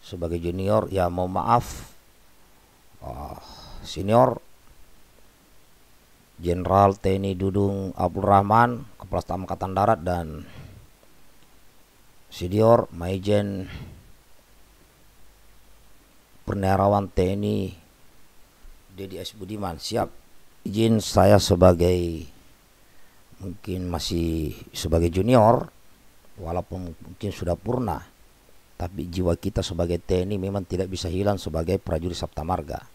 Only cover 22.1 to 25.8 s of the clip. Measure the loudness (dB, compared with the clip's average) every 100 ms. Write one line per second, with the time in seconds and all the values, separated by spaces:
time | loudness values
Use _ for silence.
22.1 | -6 -12 -18 -20 -20 _ _ -20 -20 -20
23.1 | -20 -20 -16 -14 -12 -8 -6 -4 -6 -2
24.1 | -2 0 -2 -4 -8 -14 -8 0 2 2
25.1 | 2 6 8 8 6 0 -14